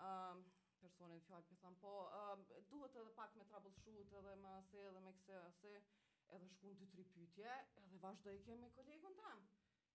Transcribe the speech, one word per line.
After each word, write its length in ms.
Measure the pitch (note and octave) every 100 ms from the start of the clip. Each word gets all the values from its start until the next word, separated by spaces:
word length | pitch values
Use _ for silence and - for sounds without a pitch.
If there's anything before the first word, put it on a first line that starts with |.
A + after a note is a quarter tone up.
ëm, 400 | F#3+ F#3+ F#3 F3+ F3+ - - -
personin 440 | F3+ F3+ F3 E3+
fjalë, 260 | E3 F3 E3+
pi 100 | F3+
tham, 180 | F#3 F#3
po, 180 | G3+ G3+ F3+ G3+
ëm, 280 | G3+ G3 - - G3+
duhet 300 | D4 C4 C#4
edhe 180 | A3
pak 200 | A#3 G#3
me 120 | A3 G3+
troubleshoot 680 | G#3 G3 G3 A3 G#3+ G3+
edhe 220 | G3+ G3 G3
me 160 | G3
ase 260 | F#3+ F#3+ G#3
edhe 220 | G3 F#3
me 120 | F#3+
kse 260 | F#3+ G3 F#3+
ase. 340 | F3 F3 G#3 G#3 G#3 - - - -
Edhe 180 | F#3+ F#3
shkun 280 | - G3 F#3+
dy, 100 | F#3+
tri 180 | F3+
pyetje, 520 | F3+ F3 E3+ F#3+ A3 C4 C4 A3+
edhe 220 | G3 F#3
vazhdoj 380 | F#3+ G#3 G3+ G3
ke 180 | A3 A#3+
me 140 | A#3+
kolegun 460 | B3+ C4+ D#4 F#4+ F#4+
tam. 260 | G#4+ A3 F#3+ - - _ _